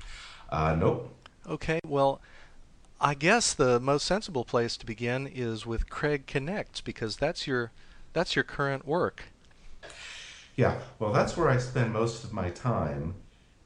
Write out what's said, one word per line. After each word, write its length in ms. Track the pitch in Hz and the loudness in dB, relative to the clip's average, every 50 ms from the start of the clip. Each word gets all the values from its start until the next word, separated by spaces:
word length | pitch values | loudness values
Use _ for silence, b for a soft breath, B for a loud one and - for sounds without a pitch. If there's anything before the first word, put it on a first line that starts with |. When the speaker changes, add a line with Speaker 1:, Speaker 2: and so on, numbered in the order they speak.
| B B B B B B B B B B | B B B B B B B B B B
Speaker 1:
Uh, 260 | - 76 78 80 82 | -2 0 2 2 4
nope. 400 | 80 95 127 160 - - - - - - - _ - - 175 | 4 4 2 2 0 -4 -10 -14 -18 -20 -20 _ -16 -10 -8
Speaker 2:
Okay, 320 | 156 151 - - 160 165 - | -6 -4 -2 -2 -2 -2 -2
well, 340 | 165 143 139 139 139 135 - B B B B B B B B B - - - - - - - | 0 2 4 4 4 2 0 B B B B B B B B B -20 -20 -20 -20 -18 -6 0
I 140 | - 143 147 | 2 2 2
guess 400 | 139 143 170 214 240 208 - - | 4 4 4 4 4 4 2 2
the 260 | - 143 127 123 120 | 4 4 6 6 4
most 280 | 127 135 143 147 - - | 4 2 2 2 2 0
sensible 360 | 180 202 - - 170 127 120 | -2 -2 -2 -4 -4 -4 -4
place 320 | - - 123 117 117 - - | 0 2 2 2 2 -2 -6
to 100 | - 117 | -8 -8
begin 400 | 113 104 120 120 123 131 139 131 | -6 -4 -2 -2 0 -2 -2 -6
is 400 | - 127 123 117 113 110 - 117 | -6 -4 -4 -2 -4 -4 -4 -4
with 200 | 113 110 - - | -2 -2 -2 -4
Craig 380 | - - - 147 147 143 135 | -4 -2 0 0 0 0 -2
Connects, 560 | - - 143 135 151 196 208 - - - - | -2 -2 -2 -2 -2 -4 -4 -6 -6 -8 -10
because 360 | - - 110 - 120 110 104 - | -8 -8 -6 -4 -4 -4 -2 0
that's 280 | 135 151 175 - - | -2 -2 -2 -2 -4
your, 260 | 151 135 123 117 113 - b b b b b b b b | 0 0 0 0 -2 -6 b b b b b b b b
that's 220 | 160 180 - - | 0 0 0 2
your 80 | 151 127 | 0 0
current 440 | - - - 143 139 139 131 - 135 | 0 0 -2 0 0 0 -2 -2 0
work. 380 | 151 180 151 98 - - - - - - - - - - - - - - - B B B B B B B B B B B B B B | 0 2 2 0 -2 -4 -16 -18 -18 -20 -20 -20 -20 -20 -16 -14 -14 -14 -14 B B B B B B B B B B B B B B
Speaker 1:
Yeah, 240 | - 120 92 - - - - - - | 4 4 4 4 2 -6 -10 -8 -4
well, 160 | 110 104 107 | -2 2 4
that's 240 | 147 - - - 175 | 4 4 4 2 4
where 100 | 165 143 | 4 6
I 120 | 127 120 | 6 4
spend 340 | - - - 131 120 110 107 | 2 0 2 2 2 2 2
most 300 | 107 117 117 - - - | 2 2 0 0 -4 -8
of 100 | 98 - | -6 -4
my 160 | 104 92 87 | -2 -2 -2
time 640 | - - - 127 113 98 85 76 71 71 73 80 87 - - b b b b b b b - | -4 -2 0 0 2 2 0 0 -2 -2 -4 -6 -6 -8 -12 b b b b b b b -14